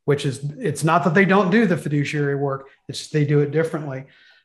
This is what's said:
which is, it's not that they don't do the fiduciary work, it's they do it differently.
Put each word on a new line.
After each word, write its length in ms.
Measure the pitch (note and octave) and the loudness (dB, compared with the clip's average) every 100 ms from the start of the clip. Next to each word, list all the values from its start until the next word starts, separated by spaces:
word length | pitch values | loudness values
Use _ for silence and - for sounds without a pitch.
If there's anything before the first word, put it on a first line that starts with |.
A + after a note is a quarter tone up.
which 220 | - C#3+ D3 | -2 0 -2
is, 180 | A#2+ C#3+ D3+ | -4 -8 -6
it's 260 | F#3+ - | -6 -2
not 200 | D#3 E3+ | 2 2
that 100 | F3 | 4
they 100 | F#3+ | 4
don't 260 | F#3+ G3 F#3 | 4 4 4
do 160 | G#3+ G3+ | 2 2
the 100 | E3 | 0
fiduciary 580 | D3 D3 C#3 D3+ C#3+ | -2 -2 -2 -2 -2
work, 340 | C#3 C#3 C3+ - _ - | -2 -4 -6 -10 _ -14
it's 200 | - - | -14 -4
they 160 | D3+ | 0
do 160 | C#3+ D3 | 2 2
it 100 | C#3 | 2
differently. 540 | D3+ D#3+ D#3 D3 C3 - _ _ _ | 0 -2 -4 -8 -12 -14 _ _ _